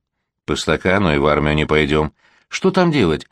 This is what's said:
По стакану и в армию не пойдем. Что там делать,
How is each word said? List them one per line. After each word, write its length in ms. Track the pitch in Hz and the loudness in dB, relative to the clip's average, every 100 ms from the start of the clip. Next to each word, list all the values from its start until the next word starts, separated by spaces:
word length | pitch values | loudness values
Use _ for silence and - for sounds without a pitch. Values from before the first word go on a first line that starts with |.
| _ _ _ _ - | _ _ _ _ -8
По 100 | 76 | -6
стакану 600 | - 78 95 95 95 71 | -2 -2 0 0 2 2
и 20 | |
в 80 | 73 | 2
армию 300 | 73 76 76 | 2 2 0
не 100 | 73 | 0
пойдем. 480 | 78 73 76 78 - _ _ _ | 0 0 0 -2 -6 _ _ _
Что 200 | - 190 | -4 -2
там 220 | 190 175 | 0 0
делать, 340 | 147 90 73 - | 2 0 -2 -6